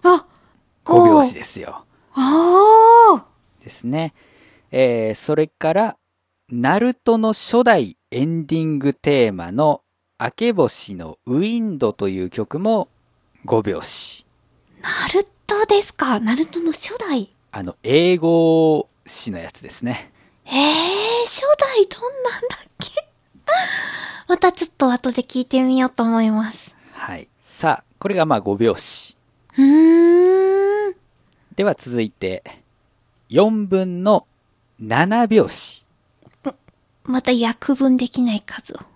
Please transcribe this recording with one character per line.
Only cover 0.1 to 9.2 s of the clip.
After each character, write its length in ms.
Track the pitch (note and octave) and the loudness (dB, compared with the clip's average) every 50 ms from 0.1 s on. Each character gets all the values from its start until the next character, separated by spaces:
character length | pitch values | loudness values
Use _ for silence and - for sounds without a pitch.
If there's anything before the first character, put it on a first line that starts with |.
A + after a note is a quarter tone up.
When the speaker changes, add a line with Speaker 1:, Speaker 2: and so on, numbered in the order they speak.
| F#4 D4+ - _ _ _ _ _ _ _ _ _ _ _ _ | 4 4 0 _ _ _ _ _ _ _ _ _ _ _ _
Speaker 2:
五 320 | - E4+ F4 F4 E4+ D#4+ | 4 6 6 8 8 6
拍 80 | D4+ C#4 | 6 4
子 80 | B3+ - | 2 -2
で 100 | - - | -8 -14
す 160 | - - - | -14 -14 -14
よ。 260 | - - - - _ _ _ _ _ _ _ | -14 -14 -16 -18 _ _ _ _ _ _ _
Speaker 1:
あ 1080 | C4+ B3+ C4 D4 D#4+ E4+ F4 F4 F#4+ G4+ G#4+ A4 A4 A4+ A4+ A#4 A#4 A#4 A4 F4+ A3+ - _ _ _ _ _ _ _ | -2 0 2 2 2 4 4 4 6 8 8 8 8 8 8 8 8 8 8 6 4 -2 _ _ _ _ _ _ _
ー。 20 | _ | _
Speaker 2:
で 60 | A2+ | -20
す 120 | - - - | -20 -12 -8
ね。 300 | A#2+ C3+ D#3 E3 D#3 _ _ _ _ _ _ _ _ _ _ _ _ | -6 -4 -4 -6 -6 _ _ _ _ _ _ _ _ _ _ _ _
え 400 | - B2+ C3 B2 A#2+ A#2 A2+ A2 | 0 2 2 2 2 0 -2 -4
ー、 40 | G#2+ | -4
そ 200 | - - - D3+ | -6 -4 -2 0
れ 120 | D3+ D#3 | 0 -2
か 260 | D#3 _ _ - D#3 E3 | -2 _ _ -4 0 0
ら、 240 | G3 A3 G#3+ - _ _ _ _ _ _ _ _ _ _ _ | 0 0 -2 -6 _ _ _ _ _ _ _ _ _ _ _
ナ 300 | A#2+ A#2+ A#2+ C3+ F3 G3+ | -6 -2 0 0 0 2
ル 140 | A#3 B3+ B3 | 0 -2 -2
ト 240 | _ _ A#3 A3+ | _ _ 0 0
の 160 | A3+ A3 A3 G#3+ | 2 0 -2 -2
初 300 | - - - - A#3 B3+ | -4 -6 -2 0 2 4
代 340 | A#3+ A3 E3 A#2+ F#2 D#2+ _ _ _ | 4 2 2 0 -4 -8 _ _ _
エ 120 | - B2 C#3 | -4 -4 -4
ン 220 | D#3+ E3 E3 D3+ | -2 -4 -6 -4
デ 100 | C#3 D#3+ | -4 -4
ィ 120 | E3 D#3+ | -2 -2
ン 120 | D#3+ D3+ C#3 | -2 -4 -2
グ 140 | C3+ C#3+ C3 | -2 -2 -4
テ 380 | _ - C#3+ D3 C3+ | _ -2 0 2 2